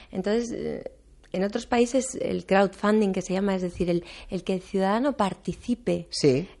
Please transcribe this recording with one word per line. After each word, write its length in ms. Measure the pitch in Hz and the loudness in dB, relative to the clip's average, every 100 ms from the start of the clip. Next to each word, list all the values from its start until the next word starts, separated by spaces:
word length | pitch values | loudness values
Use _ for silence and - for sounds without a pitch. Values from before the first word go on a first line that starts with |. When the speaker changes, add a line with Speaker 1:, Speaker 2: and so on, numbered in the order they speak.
| - | -12
Speaker 1:
Entonces, 400 | 196 190 226 233 | -6 -2 -2 -2
eh, 320 | - - - - - - - - | -6 -6 -8 -10 -16 -20 -20 -8
en 100 | 185 | -4
otros 220 | 196 233 - | -2 -4 0
países 480 | 240 240 269 247 220 | 2 4 2 -2 -4
el 240 | - 185 175 | -4 -2 2
crowdfunding 680 | 196 196 - 208 214 202 | 4 4 2 2 4 2
que 80 | 185 | 0
se 140 | 180 | -2
llama, 200 | 185 202 190 | -2 0 0
es 40 | |
decir, 300 | 180 - 180 | -2 -2 0
el, 140 | 175 175 - - | 0 -2 -14 -8
el 120 | 185 | -6
que 120 | - | -2
el 80 | 185 | -4
ciudadano 540 | - 196 190 214 285 254 | -2 0 2 2 0 0
participe, 920 | 196 190 - - - 240 - 175 165 | -2 -2 -8 -6 -4 -4 -2 -2 -4
Speaker 2:
Sí, 400 | - 147 131 185 - | 2 4 4 0 -8